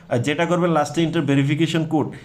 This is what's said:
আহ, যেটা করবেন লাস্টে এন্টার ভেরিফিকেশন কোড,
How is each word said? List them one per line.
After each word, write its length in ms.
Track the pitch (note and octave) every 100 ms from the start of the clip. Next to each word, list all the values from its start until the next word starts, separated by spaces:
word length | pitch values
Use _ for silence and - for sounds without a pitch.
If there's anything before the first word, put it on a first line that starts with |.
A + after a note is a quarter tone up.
| -
আহ, 80 | B2
যেটা 280 | C#3+ D3+ E3
করবেন 260 | F3 F3
লাস্টে 320 | D#3 C#3+ E3+
এন্টার 180 | E3 E3+
ভেরিফিকেশন 640 | C#3 C#3 C#3 D3+ D#3+ E3 D#3+
কোড, 260 | D#3 A#2 -